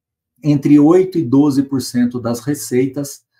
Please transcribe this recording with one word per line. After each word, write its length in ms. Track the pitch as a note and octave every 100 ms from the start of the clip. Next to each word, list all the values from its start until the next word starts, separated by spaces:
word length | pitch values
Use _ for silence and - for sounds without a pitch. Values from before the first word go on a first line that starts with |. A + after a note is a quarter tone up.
| _ _ _ _
entre 360 | D3 C#3+ D3 D3
oito 380 | D3 F#3 F#3 E3+
e 60 |
doze 380 | B2 C#3 C#3+ C4
por 180 | - C3+
cento 400 | - B2 A#2+ B2
das 200 | A2+ A#2+
receitas 840 | D3 C#3+ - B2 C3+ C#3+ C#3 - _